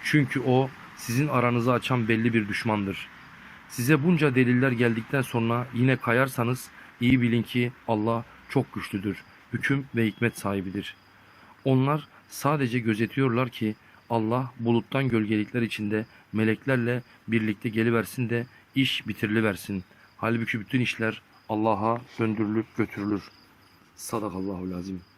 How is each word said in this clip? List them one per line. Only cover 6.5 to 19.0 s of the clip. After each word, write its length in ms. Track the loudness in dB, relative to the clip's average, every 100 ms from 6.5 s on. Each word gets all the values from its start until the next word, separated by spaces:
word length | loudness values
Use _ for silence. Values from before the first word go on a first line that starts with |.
| -2 -8 -20 -20 -2
iyi 200 | 4 4
bilin 220 | 4 2
ki 280 | 0 0 -2 -4 -2
Allah 360 | 0 0 -2 -4 -18 -2
çok 240 | -2 -2
güçlüdür, 500 | -6 -6 -4 -4 -6 -10 -20 -8
hüküm 320 | -4 0 -2 -2 -2
ve 100 | -2
hikmet 320 | 0 -2 -2
sahibidir. 580 | -4 -4 -4 -6 -8 -14 _ -20 -20 -20 -20 -8 0
Onlar 420 | 2 2 -2 -4 -20 _
sadece 500 | -4 -2 0 0 0
gözetiyorlar 720 | 0 0 0 0 0 2 -2
ki 260 | -2 -4 -4 -14 -20 _
Allah 420 | -2 0 -2 -4 -4
buluttan 500 | 2 2 2 -2 0
gölgelikler 520 | 0 2 0 0 -2
içinde 440 | -4 -4 -4 -4 -4 -14 _
meleklerle 720 | 0 0 0 0 0 0 -4 -6 -20 -2
birlikte 420 | 0 0 -2 -4
geliversin 600 | 0 2 2 -2 -4 -2
de 180 | -2 -4 -14 _ 0
iş 320 | 0 -2